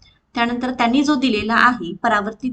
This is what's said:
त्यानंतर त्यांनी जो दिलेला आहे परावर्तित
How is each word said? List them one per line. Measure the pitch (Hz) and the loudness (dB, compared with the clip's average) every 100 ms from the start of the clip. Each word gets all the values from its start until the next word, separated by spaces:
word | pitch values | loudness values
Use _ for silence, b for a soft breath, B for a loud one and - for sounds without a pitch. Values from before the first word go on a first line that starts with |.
| b b _ - | b b _ -4
त्यानंतर | 233 240 254 | -2 -2 -4
त्यांनी | 254 233 254 | 0 2 2
जो | 285 294 | 2 2
दिलेला | 262 214 208 226 | 2 0 0 2
आहे | 240 254 175 - | 2 2 -6 -4
परावर्तित | 233 208 202 220 262 | -2 -2 -2 -6 -10